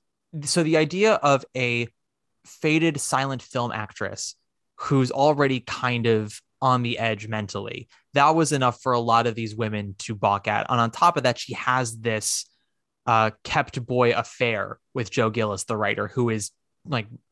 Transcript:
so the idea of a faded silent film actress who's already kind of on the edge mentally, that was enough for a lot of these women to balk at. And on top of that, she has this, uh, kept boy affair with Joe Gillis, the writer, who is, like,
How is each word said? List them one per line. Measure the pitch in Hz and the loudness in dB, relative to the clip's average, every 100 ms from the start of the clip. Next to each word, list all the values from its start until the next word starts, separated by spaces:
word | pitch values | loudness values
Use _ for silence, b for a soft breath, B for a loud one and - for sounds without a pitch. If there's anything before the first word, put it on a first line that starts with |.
| _ _ _ 156 | _ _ _ -10
so | 143 175 | -2 0
the | 160 160 | 2 2
idea | 151 185 214 | 2 2 2
of | 202 143 135 - 131 | 4 4 2 0 -4
a | 123 117 117 _ _ _ _ _ | -2 -2 -4 _ _ _ _ _
faded | - - 156 156 165 151 | -20 -4 0 2 2 0
silent | - 131 139 127 | -2 -2 -2 -6
film | - 123 120 | -6 -4 -4
actress | 107 104 - 101 - - - _ _ _ - | -6 -10 -8 -10 -8 -12 -14 _ _ _ -12
who's | - 135 123 | 0 2 2
already | 135 147 143 139 127 | 4 2 4 2 0
kind | - - 123 120 117 | -6 -6 -4 0 2
of | 110 107 - _ - | 2 0 -12 _ -2
on | 131 127 | 2 2
the | 120 113 | 0 -2
edge | 113 107 107 | -4 -4 -6
mentally, | 110 101 101 104 - - b b | -6 -6 -8 -10 -12 -16 b b
that | 139 147 165 | 2 4 4
was | 147 | 2
enough | 143 127 - | 2 2 0
for | 131 | 0
a | 120 | 0
lot | 117 117 117 | 4 4 2
of | |
these | 113 110 107 | -2 -8 -4
women | 110 107 101 95 | -4 -4 -6 -10
to | - | -10
balk | 104 104 101 - | 0 2 2 0
at. | 107 - | -2 0
And | 120 | 0
on | 117 | 0
top | - 175 160 | 4 2 4
of | |
that, | 127 120 | 0 -2
she | - | -6
has | - 127 127 120 113 | -6 0 0 0 -4
this, | 113 107 - - - _ _ _ _ _ 127 | -4 -2 -2 -4 -8 _ _ _ _ _ 0
uh, | 113 110 - | 2 2 -2
kept | - 156 - 135 | -4 -2 -2 -6
boy | 120 123 120 | -2 2 4
affair | 117 - - 120 104 98 - _ | 2 -2 -2 -2 -2 -6 -10 _
with | 131 117 | -8 -4
Joe | - 113 | 0 0
Gillis, | 113 107 95 | 0 -2 -4
the | - 107 | -6 -2
writer, | 101 104 104 | -2 -2 -4
who | 131 117 | -2 -2
is, | 110 - _ _ _ | -2 -6 _ _ _
like, | 165 127 104 120 _ | -6 -6 -6 -16 _